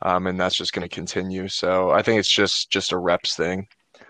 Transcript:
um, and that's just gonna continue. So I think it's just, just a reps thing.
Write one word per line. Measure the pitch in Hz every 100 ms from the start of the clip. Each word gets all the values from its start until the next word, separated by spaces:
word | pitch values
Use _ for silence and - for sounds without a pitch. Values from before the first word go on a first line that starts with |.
um, | 92 90 92
and | 92
that's | 92 -
just | 87
gonna | 95 87
continue. | - 92 98 92 92 95
So | - 90 92 90
I | 87
think | 117 110
it's | -
just, | - 98 - -
just | 98 -
a | 92
reps | 87 87 - -
thing. | 82 95 98 _ _ -